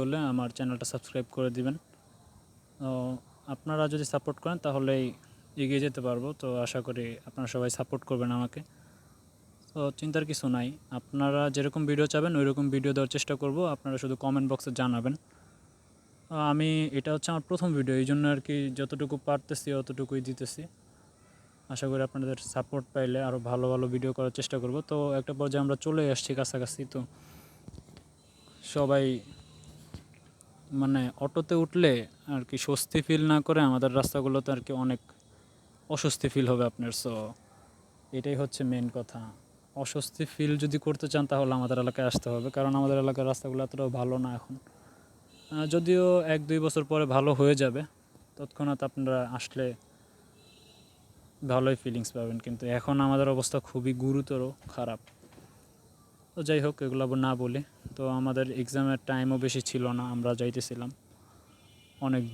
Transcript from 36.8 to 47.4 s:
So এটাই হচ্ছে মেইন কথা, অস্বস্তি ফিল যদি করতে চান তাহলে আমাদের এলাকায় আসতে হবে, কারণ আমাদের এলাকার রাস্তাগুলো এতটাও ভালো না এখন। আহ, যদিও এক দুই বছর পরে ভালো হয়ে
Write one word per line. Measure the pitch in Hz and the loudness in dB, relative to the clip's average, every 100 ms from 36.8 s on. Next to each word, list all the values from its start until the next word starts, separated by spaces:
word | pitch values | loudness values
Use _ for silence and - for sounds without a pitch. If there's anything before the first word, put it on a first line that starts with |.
| 120 110 | -6 -4
So | 127 113 107 117 - - - - - - - 131 | -4 -6 -8 -12 -20 -20 -20 -20 -20 -20 -10 -6
এটাই | 135 135 | -4 -2
হচ্ছে | 139 - | -2 -2
মেইন | 131 123 120 123 | -2 0 -2 -4
কথা, | 117 117 110 107 - - _ - | -8 -12 -14 -18 -20 -20 _ -8
অস্বস্তি | 135 151 135 - 156 | -6 -4 -6 -6 -8
ফিল | - 151 147 | 0 0 2
যদি | 147 143 156 | 2 0 0
করতে | 147 151 | -2 0
চান | 147 143 | 0 2
তাহলে | 139 135 131 | 2 2 2
আমাদের | 123 127 | 0 0
এলাকায় | 123 127 127 | 0 2 0
আসতে | - - | 0 -2
হবে, | 120 120 139 | -4 -4 0
কারণ | 135 135 | 0 2
আমাদের | 139 139 | 4 4
এলাকার | 135 135 131 | 2 0 0
রাস্তাগুলো | 131 135 131 | -2 -2 -4
এতটাও | 135 135 135 | -4 -2 -4
ভালো | 123 123 127 | -2 -2 0
না | 127 120 | -2 -6
এখন। | - 131 | -10 -16
আহ, | - - - - - - - - - 151 156 | -16 -20 -20 -20 -20 -20 -20 -20 -8 -4 2
যদিও | 170 170 180 180 180 | 2 4 6 8 6
এক | 160 156 147 | 4 0 2
দুই | 160 | 0
বছর | 156 156 143 | 2 0 2
পরে | 156 151 | 2 4
ভালো | 131 139 | 4 6
হয়ে | 135 | 6